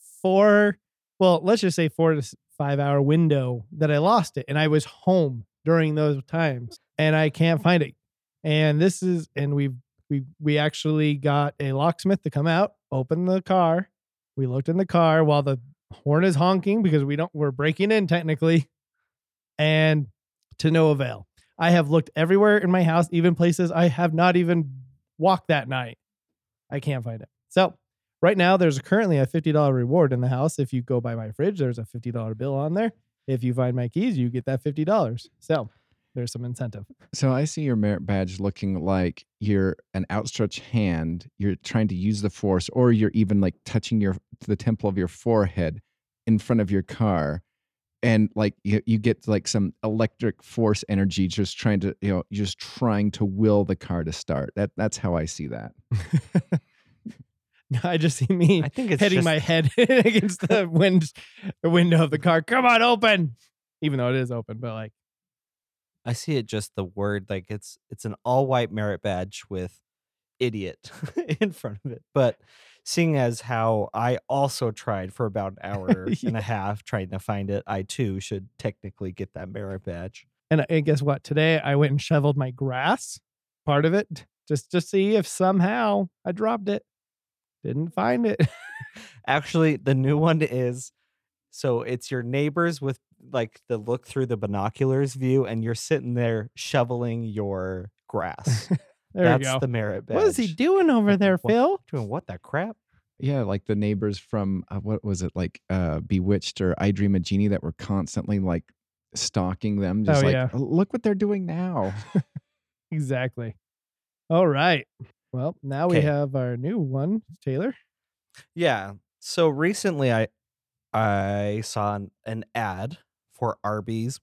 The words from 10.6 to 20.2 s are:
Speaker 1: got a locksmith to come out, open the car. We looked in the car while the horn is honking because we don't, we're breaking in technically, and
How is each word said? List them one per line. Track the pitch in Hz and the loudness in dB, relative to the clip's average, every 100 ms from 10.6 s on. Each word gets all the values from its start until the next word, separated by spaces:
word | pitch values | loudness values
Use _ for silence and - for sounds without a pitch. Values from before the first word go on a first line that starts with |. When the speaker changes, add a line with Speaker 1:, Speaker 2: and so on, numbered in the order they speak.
| 151 - 156 156 151 147 | 0 -2 -2 0 0 0
Speaker 1:
got | 147 143 143 - | 0 2 0 -2
a | 143 | -4
locksmith | 135 160 - 190 196 | 0 0 0 0 0
to | 151 | -2
come | 143 156 | -2 2
out, | 165 208 _ - | 2 0 _ -6
open | 135 127 160 180 | -4 -2 -2 0
the | 185 | 0
car. | - 185 170 170 190 _ _ _ _ - | 2 2 4 0 -4 _ _ _ _ -4
We | 131 | -2
looked | 131 139 | -2 -2
in | 175 | -2
the | 190 | 2
car | 170 165 160 151 | 4 6 6 6
while | 147 | 4
the | 143 131 131 _ - | 2 -2 -6 _ -20
horn | - 143 151 | -6 0 2
is | 190 143 | 4 4
honking | 175 190 196 220 | 4 2 2 2
because | 190 151 | 2 2
we | 139 147 | 2 -2
don't, | 170 | -4
we're | 151 147 | -2 -2
breaking | 127 151 156 202 | 0 0 0 2
in | 220 185 | 2 2
technically, | 170 160 156 160 165 - _ _ _ _ _ _ _ _ - | 0 0 0 4 4 2 _ _ _ _ _ _ _ _ 0
and | 151 156 156 151 135 _ | 2 4 4 2 -2 _